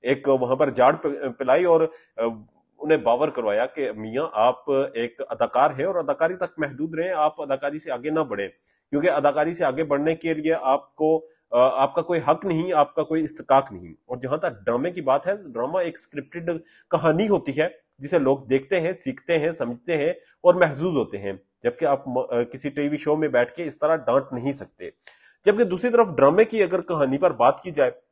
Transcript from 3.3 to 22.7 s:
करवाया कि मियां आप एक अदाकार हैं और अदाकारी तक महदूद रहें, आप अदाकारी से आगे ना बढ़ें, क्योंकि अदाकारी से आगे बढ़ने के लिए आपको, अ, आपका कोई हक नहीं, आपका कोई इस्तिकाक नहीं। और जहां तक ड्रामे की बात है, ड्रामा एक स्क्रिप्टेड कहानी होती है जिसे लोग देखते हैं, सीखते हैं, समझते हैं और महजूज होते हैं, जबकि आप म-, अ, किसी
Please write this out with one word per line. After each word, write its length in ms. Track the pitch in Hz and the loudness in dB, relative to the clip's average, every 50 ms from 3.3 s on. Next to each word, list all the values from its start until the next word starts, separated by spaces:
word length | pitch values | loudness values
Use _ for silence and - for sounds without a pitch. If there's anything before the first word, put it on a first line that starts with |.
करवाया 360 | - 127 117 107 101 107 120 | -2 -2 -2 0 0 0 -2
कि 260 | 135 - 156 139 117 104 | -2 -4 -6 -6 -6 -6
मियां 300 | 107 107 110 113 131 156 165 - | -8 -10 -6 -4 -4 -6 -4 0
आप 300 | 110 110 123 120 - _ - 139 135 139 139 - | 2 2 2 2 0 _ -2 0 0 0 -2 -4
एक 260 | 117 117 117 _ - | -6 -6 -6 _ -12
अदाकार 500 | - - - 107 120 113 - 123 135 156 | -10 -10 -4 -2 -2 0 2 2 2 2
हैं 140 | 139 131 135 | 2 -2 -4
और 100 | - 190 | -4 -2
अदाकारी 380 | 175 156 139 139 - 160 165 180 | -4 -2 -4 -2 0 -2 -2 -2
तक 200 | 180 180 - _ - | -4 -8 -8 _ -6
महदूद 320 | 151 143 131 123 151 160 160 | -6 -6 -6 -8 -8 -8 -6
रहें, 160 | 156 165 185 | -6 -6 -4
आप 260 | 185 156 151 156 151 - | -2 0 0 0 -2 -4
अदाकारी 380 | 151 139 135 135 - 143 147 156 | -4 -4 -4 -4 -4 -6 -6 -8
से 120 | - 165 | -8 -8
आगे 200 | 131 123 123 156 | -8 -6 -6 -2
ना 120 | 156 160 | -2 -2
बढ़ें, 260 | 151 127 104 98 101 92 _ _ _ _ _ _ _ _ | -2 -2 -4 -6 -6 -8 _ _ _ _ _ _ _ _
क्योंकि 180 | - 147 147 180 | -2 0 2 2
अदाकारी 460 | 147 147 139 147 139 151 151 165 170 | 2 4 2 2 2 2 -2 -2 -2
से 100 | 170 175 | -2 -2
आगे 200 | 139 127 139 165 | -2 0 -2 -2
बढ़ने 300 | 147 143 139 147 160 165 | -2 -2 0 0 -2 -2
के 200 | 160 - 165 160 | -2 -2 -4 -4
लिए 180 | 151 151 156 | -2 0 -2
आपको, 760 | 160 - - 131 135 143 - _ _ - 156 156 160 160 160 - _ _ _ _ | -2 0 2 0 0 0 -2 _ _ -2 0 2 2 0 -2 -8 _ _ _ _
अ, 60 | - 120 | 4 4
आपका 440 | 123 139 - 131 135 139 - 170 | 4 4 4 2 0 0 0 -4
कोई 160 | 165 - 175 165 | -2 0 -2 -2
हक 260 | 131 139 160 160 - | 2 0 0 0 0
नहीं, 280 | 196 165 160 170 185 | -2 -2 -2 -2 0
आपका 300 | 175 151 147 147 - - | 2 2 2 2 2 -4
कोई 200 | 151 - 160 160 | -2 -2 -2 -2
इस्तिकाक 500 | 156 147 - - - - 135 135 135 - | -2 -4 -8 -12 0 2 2 2 2 0
नहीं। 220 | 104 90 90 85 78 _ _ _ | -12 -16 -16 -18 -20 _ _ _
और 100 | 127 123 | -12 -8
जहां 200 | 127 127 139 160 | -6 -6 -4 -2
तक 120 | 190 175 | -4 -6
ड्रामे 400 | 123 98 92 120 117 123 143 175 | -6 -4 -4 -2 -2 0 -2 -4
की 100 | 175 180 | -6 -4
बात 260 | 151 135 131 143 - | 0 0 0 0 0
है, 260 | 180 202 208 196 151 | -2 -6 -6 -8 -12
ड्रामा 300 | 117 113 120 135 170 190 | -6 -6 -4 -2 -2 -2
एक 160 | 175 170 - - | -2 -2 -6 -10
स्क्रिप्टेड 640 | - _ - 143 135 _ - 175 165 165 170 160 - _ _ _ _ _ | -20 _ -12 -12 -12 _ -14 -8 -6 -6 -6 -6 -8 _ _ _ _ _
कहानी 360 | - 156 127 160 156 165 214 | -2 0 2 2 2 2 2
होती 260 | 214 202 185 - - | 2 0 0 0 -4
है 300 | 131 143 156 180 - - _ _ _ _ | -2 -2 -2 -2 -4 -10 _ _ _ _
जिसे 180 | 135 147 185 170 | -8 0 0 2
लोग 300 | 139 131 139 135 - 104 | 4 2 0 0 0 0
देखते 280 | 131 135 135 _ 202 | 0 0 0 _ -2
हैं, 180 | 180 160 175 185 | -2 0 -2 -4
सीखते 380 | 185 - 135 131 - _ - | -4 -8 -8 -8 -8 _ 0
हैं, 200 | 170 160 147 170 | 0 0 0 -2
समझते 400 | 165 160 135 120 120 120 _ - | -2 -4 -6 -6 -6 -8 _ -2
हैं 240 | 170 151 143 165 180 - _ _ _ _ - | -2 0 0 -2 -2 -4 _ _ _ _ 4
और 120 | 175 175 | 4 6
महजूज 400 | 180 175 160 143 131 160 185 165 | 6 4 2 2 -2 -2 0 0
होते 220 | 139 110 - - 98 | 0 0 -2 -6 -8
हैं, 240 | 98 101 98 95 _ _ _ _ - | -8 -8 -8 -8 _ _ _ _ -4
जबकि 200 | 120 120 - 160 | -4 -2 0 0
आप 200 | 147 139 135 - 135 | 0 0 0 -2 -4
म-, 120 | 123 127 | -4 -4
अ, 60 | 127 - | -4 -2
किसी 380 | 123 120 120 120 - 131 - 143 | -2 -2 -2 -4 -6 -8 -8 -8